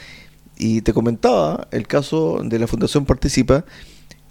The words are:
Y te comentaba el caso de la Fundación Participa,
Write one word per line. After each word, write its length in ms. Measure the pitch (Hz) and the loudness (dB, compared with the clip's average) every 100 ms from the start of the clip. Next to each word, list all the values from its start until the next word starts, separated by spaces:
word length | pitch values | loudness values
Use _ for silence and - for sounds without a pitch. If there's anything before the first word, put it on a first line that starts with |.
| - - - - - - | -16 -20 -20 -20 -20 -6
Y 220 | 110 110 | -2 0
te 120 | 107 | 2
comentaba 760 | 113 113 113 240 220 156 165 - | 2 0 2 2 2 0 -2 -6
el 160 | - - | -8 -2
caso 540 | 147 139 160 160 - | -2 -2 -2 -2 -2
de 160 | 113 113 | -2 -2
la 80 | 117 | -2
Fundación 380 | - 127 147 | -2 -2 0
Participa, 600 | 139 131 139 131 120 135 - - - - - - - | 0 0 0 0 2 2 0 -12 -20 -20 -20 -20 -20